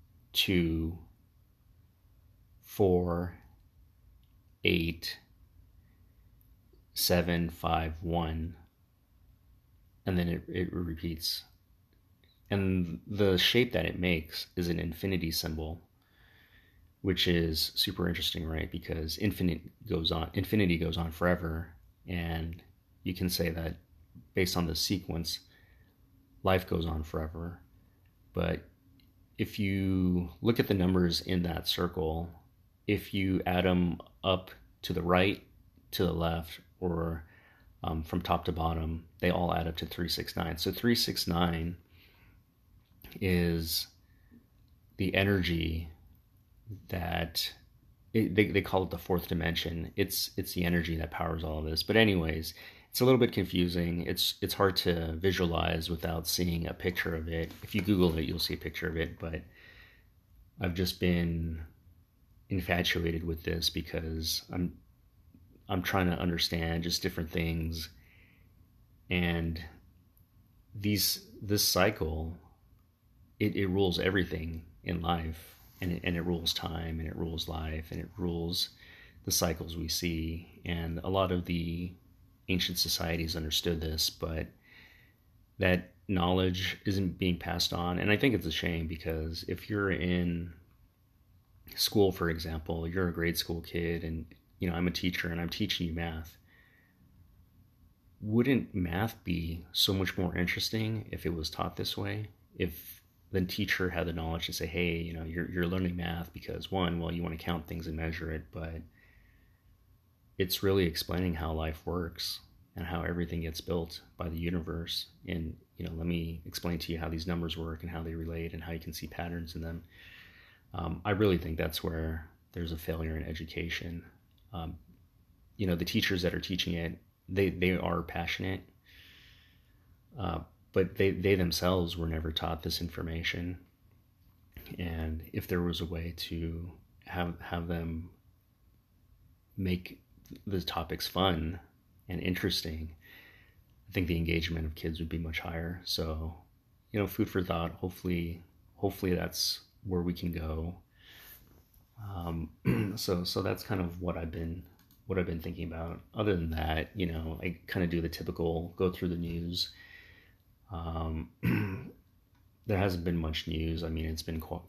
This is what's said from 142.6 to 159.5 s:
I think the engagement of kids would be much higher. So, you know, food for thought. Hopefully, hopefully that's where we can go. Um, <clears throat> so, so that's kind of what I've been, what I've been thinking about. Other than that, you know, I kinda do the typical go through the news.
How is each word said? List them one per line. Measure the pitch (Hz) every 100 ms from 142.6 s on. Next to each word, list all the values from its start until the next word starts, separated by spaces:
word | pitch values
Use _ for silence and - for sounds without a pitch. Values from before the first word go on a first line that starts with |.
| 82 80 80 - - - - - - _ _ _ -
I |
think | 101 82
the | 85
engagement | 82 82 82 82 80
of |
kids | 78 80 80
would | 80
be | 82
much | 82 80
higher. | 87 82 85 90 -
So, | - 82 78 80 - - _ _ _ -
you | 107
know, | 95
food | - 98
for | 98
thought. | 92 85 85
Hopefully, | - 92 - 92 87 85 85 - _ - -
hopefully | 98 - 95
that's | 87 87 - - - - _ 95
where | 90
we | 87
can | 87 87
go. | 82 78 78 82 90 _ _ - - - - - - _ - _ -
Um, | 104 92 85 82 78 - -
<clears throat> | 117 104 107
so, | - 87
so | 87 -
that's | 98 95
kind | - 98
of | 85 87
what | 87 82
I've | 82
been, | 85 82 85 - - _ - -
what | 92
I've | 85
been | 82
thinking | 90 82 90
about. | 80 82 85 - -
Other | 107 90
than | 80
that, | 80 78 80 73 104
you | 87
know, | 80 80 80
I | 92 87 -
kinda | 95 87
do | 85
the | 82
typical | - 85 87 82 82 87 -
go | 92
through | 90 90
the | 85
news. | 85 85 85